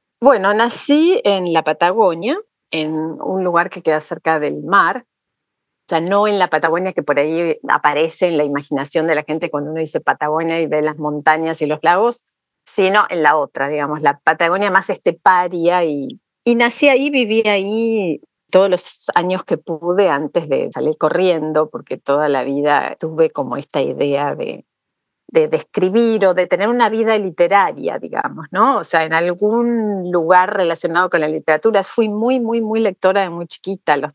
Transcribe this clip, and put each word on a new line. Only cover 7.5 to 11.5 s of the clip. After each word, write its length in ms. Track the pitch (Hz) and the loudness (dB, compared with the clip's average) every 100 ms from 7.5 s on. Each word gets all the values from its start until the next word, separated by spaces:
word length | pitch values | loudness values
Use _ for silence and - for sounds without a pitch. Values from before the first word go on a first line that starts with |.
| - 139 | -2 -2
aparece 600 | 147 147 147 160 - 175 | 0 2 0 -2 0 0
en 80 | 160 | 0
la 80 | |
imaginación 640 | 147 143 143 139 139 165 160 | 0 -2 -4 -6 -4 -2 0
de 80 | |
la 80 | 151 | -2
gente 260 | 151 156 170 | -2 -6 -4
cuando 220 | 147 147 | -6 -6
uno 100 | 160 | -6
dice 200 | 156 156 | -6 -4
Patagonia 600 | - 143 151 160 165 165 | -4 -4 -2 -2 -2 -2
y 60 | 156 | -2
ve 160 | 151 | -2
las 160 | 156 151 | -2 -4
montañas 640 | 151 147 147 156 160 | -6 -2 0 0 0